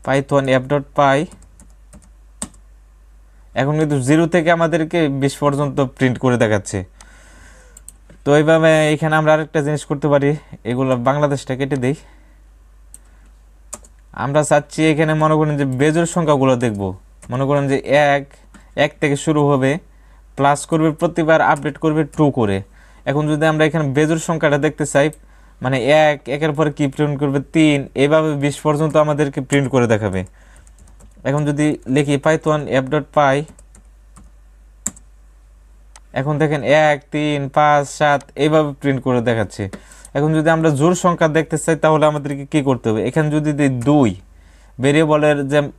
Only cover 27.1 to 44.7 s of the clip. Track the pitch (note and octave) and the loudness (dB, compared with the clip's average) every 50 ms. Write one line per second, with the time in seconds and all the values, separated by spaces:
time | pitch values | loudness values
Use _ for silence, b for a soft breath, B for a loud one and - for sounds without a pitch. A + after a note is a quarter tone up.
27.1 | D3 C3+ D3 C#3 C3+ C3+ C3+ - - E3 D#3 D3+ D3 C#3 B2+ - - A#2+ C3+ C#3+ | -2 -2 -4 -2 -2 -4 -6 -2 0 2 2 4 2 0 -4 -6 -2 0 2 2
28.1 | D#3 D#3+ D#3 D#3 D3 C#3+ C#3 D3 C#3 - - D#3 D3+ D3 D#3+ D#3 C#3 D#3 D3+ D3+ | 4 2 2 0 -2 -2 -2 -4 -4 -2 -2 -2 0 0 -2 0 2 2 2 2
29.1 | D3 C#3+ D3+ C#3 C#3 D3 C3 - C#3+ C#3+ C#3 B2 C3+ C3 A#2+ A2+ A2+ G#2 A2 G2+ | 0 -2 -2 -4 -4 -8 -6 0 0 0 0 2 2 2 2 2 2 0 0 -2
30.1 | F#2 F#2 F#2 b b b b b b b b b b b b - - - - - | -4 -4 -6 b b b b b b b b b b b b -20 -20 -20 -20 -20
31.1 | _ - - B2+ C#3 D3 D3+ D3 D3 C#3+ D3+ D3+ D3 - - A2 C3 D3 C#3+ C#3 | _ -8 -4 -4 -2 -2 -2 -2 -2 0 -2 -2 -2 -4 -6 -2 -2 0 0 0
32.1 | D3 C3+ - D#3 D#3+ D#3 - D#3 D3+ D3+ C#3+ - A#2+ C3 C3 C3 D3 D3+ C3+ - | -2 0 0 0 0 0 0 -2 -2 -2 -2 -2 -2 -2 -2 0 -4 -4 -4 -2
33.1 | - D3+ D3 C3+ C3+ C#3+ D#3 - - - - _ - - _ - - - - - | 0 2 2 2 2 0 -4 -8 -16 -20 -20 _ -20 -20 _ -20 -20 -20 -20 -20
34.1 | - - - - - - - - - - - - - - - - - - - - | -20 -20 -20 -20 -20 -20 -20 -20 -20 -20 -20 -20 -20 -14 -14 -14 -14 -14 -20 -20
35.1 | - _ _ - _ - _ - - _ _ _ - - - - _ - _ _ | -20 _ _ -20 _ -20 _ -20 -20 _ _ _ -20 -20 -20 -20 _ -20 _ _
36.1 | - C3 C3+ D3 D3+ C#3+ D#3 D3 D3+ D3 A#2 A2+ C#3+ D#3 D#3 D3+ D3 C#3 - _ | -6 -4 -2 -2 -2 0 0 -2 -2 -2 2 2 4 4 4 4 0 -2 -6 _
37.1 | - D3+ D3+ D3+ D3 C#3+ C#3 C3+ - D3+ D3+ D3 D3 D3 C#3+ - - - D3+ D3 | -6 -4 -2 -2 -2 -4 -6 -2 0 2 4 4 4 2 0 -2 -4 -2 0 0
38.1 | C#3+ C#3 - - - - C#3 D#3 D3+ D#3+ D#3 D3 C#3 - - C#3 C3+ B2+ - C3 | 0 0 -4 -10 -4 -2 0 2 2 2 0 0 -6 -4 -2 -2 -2 0 -2 0
39.1 | B2 B2 A2+ A#2+ A#2 A2+ G#2 F#2+ - - G#2 F#2+ B B B B B B B B | 0 0 0 0 -2 -2 -4 -6 -6 -8 -8 -10 B B B B B B B B
40.1 | B C#3 D3 D#3 D#3+ D#3 D3+ E3 E3 D#3+ D#3+ D#3+ D3 C3 D3 F3 F3+ F3 - D#3+ | B -2 -2 0 0 0 2 2 0 2 2 0 2 2 2 2 2 2 0 -2
41.1 | C3+ - F3 D#3+ C#3+ D#3+ D#3 - - D3+ - - E3 D3+ - D#3 D#3 D3+ D3+ D#3 | 0 2 0 0 0 -2 -2 -2 -6 -4 -2 -2 -2 0 2 2 2 4 2 2
42.1 | D3+ D3 C#3 C#3+ C#3+ C#3 C#3 - - D#3 C3 C#3 C3 A#2 - A#2 G#2+ A2 F#2+ B2 | 0 -2 -6 -6 -8 -8 -8 -4 -2 -2 0 0 -2 0 0 -2 -2 0 -2 -2
43.1 | - E3 D3+ D3+ D3 D3+ D3 D3+ D3 C#3 D3 C#3 C3 A#2+ A#2 C#3 D3 D3+ C3+ A2 | -2 0 0 0 -2 -2 -2 -2 -2 0 0 0 0 0 0 2 2 4 4 2
44.1 | F2+ F#2+ - b b b b b b b b b | 0 -4 -14 b b b b b b b b b